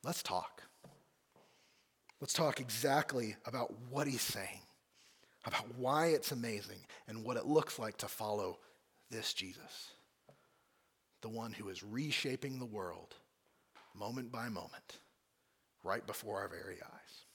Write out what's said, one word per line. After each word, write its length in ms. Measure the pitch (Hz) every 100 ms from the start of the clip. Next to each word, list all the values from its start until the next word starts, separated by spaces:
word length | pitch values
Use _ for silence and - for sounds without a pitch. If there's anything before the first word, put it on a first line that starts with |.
let's 200 | - 170
talk. 400 | - 90 - - - - - - _ _ _ - - - - _ _ _ _ -
Let's 100 | 139
talk 260 | - 156 123
exactly 760 | 127 110 139 135 147 131 110 104
about 340 | - 127 123 131 123
what 160 | 135 143
he's 160 | 123
saying, 400 | - - 95 95 - - _ _ - - - _
about 300 | - - 110 120
why 300 | 127 147 165
it's 260 | 151 -
amazing 540 | 135 117 107 101 98 - - -
and 160 | 110
what 140 | 110 120
it 80 |
looks 340 | - 151 139 -
like 200 | 110 -
to 100 | 98
follow 520 | - 107 104 95 85 - - _ _ _
this 240 | 113 107
Jesus, 560 | - 95 92 - - - - _ _ - - _ _ _ _ _ _ _ _
the 80 | 110
one 240 | 113 113
who 160 | 104 104
is 160 | 90
reshaping 760 | 101 113 151 135 139 131 143 131
the 60 |
world 500 | 123 104 92 85 87 - - _ _ _ _ - -
moment 380 | 98 104 127 120
by 160 | 120 117
moment, 520 | 98 85 - - - - _ _ _ _ _ _ _
right 240 | 90 107 113
before 340 | 104 110 101
our 80 | 98
very 300 | 87 95 87
eyes. 440 | - - - - -